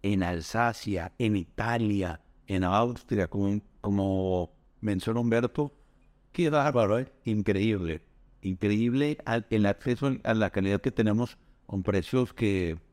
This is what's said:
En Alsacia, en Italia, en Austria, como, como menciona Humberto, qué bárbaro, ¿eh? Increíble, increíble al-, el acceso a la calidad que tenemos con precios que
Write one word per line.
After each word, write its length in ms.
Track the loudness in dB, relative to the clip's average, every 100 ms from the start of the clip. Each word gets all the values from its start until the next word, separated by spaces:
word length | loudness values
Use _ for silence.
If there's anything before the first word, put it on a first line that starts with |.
En 220 | 0 0
Alsacia, 880 | 0 -4 -4 -2 -2 -2 -6 -6 -6 _
en 180 | 0 0
Italia, 840 | -2 -6 -2 0 0 0 -2 -6 _ -20 -4
en 160 | 0
Austria, 640 | 2 2 0 -4 -4 -2 -2
como, 320 | 0 0 -2 -6 _
como 760 | -2 0 0 0 0 0 -2 _ _ _
menciona 400 | -4 -2 -2 -2
Humberto, 520 | 0 0 0 -2 -6 _ _ _ _ _ _
qué 180 | -2 2
bárbaro, 480 | 2 2 4 4 2
¿eh? 140 | -2 _
Increíble, 800 | -2 0 2 2 2 0 -2 -6 _ _ -20 _
increíble 800 | -6 -2 0 2 2 2 0 -2
al-, 220 | -2 -4 0
el 160 | 2 2
acceso 440 | 2 -2 0 -2 -2
a 100 | 0
la 160 | 0 0
calidad 300 | 0 0 0
que 100 | 0
tenemos 480 | 0 2 2 -2 -8 -20 -20 -8
con 160 | -4
precios 500 | 0 0 2 0 0
que 460 | 0 0 2 -2 -4 _